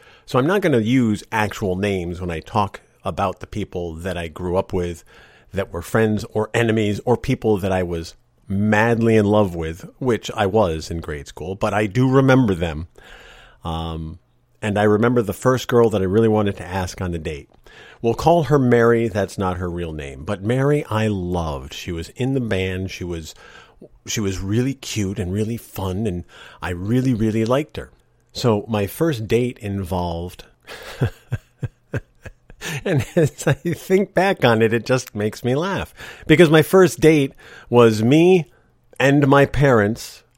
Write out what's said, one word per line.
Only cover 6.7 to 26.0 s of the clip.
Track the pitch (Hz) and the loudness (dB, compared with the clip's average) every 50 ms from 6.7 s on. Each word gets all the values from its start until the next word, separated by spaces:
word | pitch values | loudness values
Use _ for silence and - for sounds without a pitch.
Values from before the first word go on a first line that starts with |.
| 110 113 104 104 101 - - | 2 0 0 0 -2 -4 0
or | 123 117 | -2 -2
people | - - 139 127 - - 110 107 | 0 0 -4 -4 -2 0 0 0
that | 92 101 95 | 0 0 -2
I | 92 92 90 | -2 -2 -2
was | 85 85 82 82 - - _ _ _ _ _ _ - | -2 -4 -8 -8 -10 -16 _ _ _ _ _ _ -6
madly | 98 98 104 107 107 104 113 120 120 113 113 113 110 | -2 0 2 2 4 4 4 4 2 2 2 4 4
in | 110 104 | 4 4
love | 101 104 107 104 90 87 | 4 4 4 2 2 -2
with, | 85 80 80 82 - - - - | -6 -6 -8 -8 -10 -16 -20 -12
which | - 139 127 110 98 - - | -6 -2 -2 -2 -2 -4 -8
I | - 110 104 | -4 -2 -2
was | 95 98 110 101 85 80 78 76 - | 2 2 2 2 2 0 -4 -6 -8
in | 85 82 | -8 -8
grade | - 78 76 71 69 | -8 -8 -10 -10 -12
school, | - - - 76 90 98 | -16 -14 -12 -10 -10 -6
but | - 113 107 101 | -4 -4 -2 0
I | 107 110 | -2 -2
do | 98 98 127 131 131 | 0 0 0 2 4
remember | 131 135 135 135 131 131 123 101 95 | 4 4 6 6 6 6 4 2 0
them. | 80 87 82 73 76 82 - _ - - - - - - - - - - - _ _ - | 0 -2 -4 -4 -8 -10 -12 _ -20 -20 -20 -20 -20 -20 -20 -20 -20 -20 -20 _ _ -10
Um, | 85 82 82 82 82 80 82 80 80 82 - _ _ _ _ _ _ _ - | -8 -6 -6 -6 -8 -8 -8 -10 -12 -14 -16 _ _ _ _ _ _ _ -8
and | - 107 98 | -6 -4 0
I | 104 104 | 2 2
remember | 104 107 101 113 123 127 120 | 4 4 4 2 2 2 2
the | 107 101 - | 0 -2 -6
first | - - 127 131 120 - | 0 0 0 0 0 -2
girl | - 127 117 117 110 | 0 2 4 4 4
that | 107 98 | 2 0
I | 95 | -2
really | 90 98 113 113 | 2 2 2 4
wanted | 110 107 107 104 101 92 | 4 2 2 0 0 -4
to | 90 85 | -6 -10
ask | 87 92 95 90 87 - - | -8 -6 -6 -6 -6 -6 -6
on | 95 87 85 | -6 -6 -6
a | |
date. | 82 78 85 76 71 - _ _ _ _ - - - - - - - | -6 -8 -8 -10 -10 -14 _ _ _ _ -20 -20 -20 -20 -20 -14 -4
We'll | - 117 117 | -2 -2 -2
call | - - 160 175 170 147 | 0 2 2 2 2 2
her | 120 147 139 | 2 2 2
Mary. | 127 123 120 120 117 117 117 113 117 | 4 4 4 4 4 4 4 2 0
That's | 110 - 104 98 90 - | -2 -2 -4 -4 -4 -4
not | 104 95 92 90 | -4 -4 -4 -4
her | 87 92 87 | -4 -6 -6
real | 85 87 87 80 78 | -6 -8 -8 -8 -8
name, | 76 71 69 67 67 82 | -10 -10 -12 -14 -12 -8
but | 104 104 90 98 | -8 -8 -6 -4
Mary | 107 123 135 135 143 147 147 160 | -4 -2 0 2 0 0 0 -2
I | - 107 107 110 | -4 -4 -2 -2
loved. | 107 101 95 87 87 90 87 82 78 71 65 65 73 - | -2 -2 -4 -4 -4 -4 -4 -4 -6 -8 -10 -10 -14 -14
She | - - 92 | -12 -10 -10
was | 85 82 78 - | -8 -8 -10 -12
in | - - 123 135 135 | -8 -4 -4 -2 -2
the | 131 | -2
band. | 120 107 98 95 95 95 92 92 95 90 | -2 -2 -2 -2 -2 -4 -4 -6 -8 -8
She | - - 95 | -8 -10 -8
was, | 87 85 82 78 - - - - - - - - _ _ - - - - - - | -8 -8 -8 -10 -14 -18 -20 -20 -20 -20 -20 -20 _ _ -20 -20 -20 -20 -20 -12
she | - - 113 | -8 -6 -4
was | 101 98 92 90 | -2 -4 -4 -4
really | 95 95 107 120 123 139 135 | -4 -2 0 0 0 -2 -4
cute | - - - - 107 98 92 101 107 | -6 -10 -8 -4 -4 -4 -4 -4 -6
and | 92 87 | -6 -4
really | 95 107 107 110 120 | -4 -4 -4 -4 -6
fun, | 110 - - - - 98 92 92 101 | -10 -12 -16 -12 -8 -6 -6 -4 -4